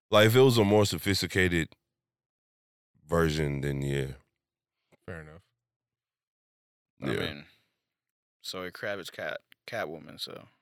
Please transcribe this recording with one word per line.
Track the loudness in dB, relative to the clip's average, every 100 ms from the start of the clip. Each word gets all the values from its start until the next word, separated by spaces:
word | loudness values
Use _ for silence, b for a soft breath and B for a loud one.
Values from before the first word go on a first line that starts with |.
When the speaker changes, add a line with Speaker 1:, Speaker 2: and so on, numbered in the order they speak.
| _
Speaker 1:
Like, | 6 6
if | 8
it |
was | 6 6
a | 4
more | 4 4
sophisticated | 0 -2 -2 -2 0 2 0 -2 _ _ _ _ _ _ _ _ _ _ _ _ _ _
version, | 0 0 0 -4 -4
then | -6 -6
yeah. | -4 -6 -6 -12 _ _ _ _ _ _ _ _ -18
Speaker 2:
Fair | -18
enough. | -18 -20 _ _ _ _ _ _ _ _ _ _ _ _ _ _ _ _
Speaker 3:
I | -8
Speaker 1:
Yeah. | -6 -8
Speaker 3:
mean, | -12 -18 _ _ _ _ _ _ _ _ _ -14
Zoe | -12 -12
Kravitz, | -10 -10 -10 -12
Cat, | -12 -10 -10 -14 _ -14
Catwoman, | -10 -8 -10 -16 -16
so | -16 -16 -20 _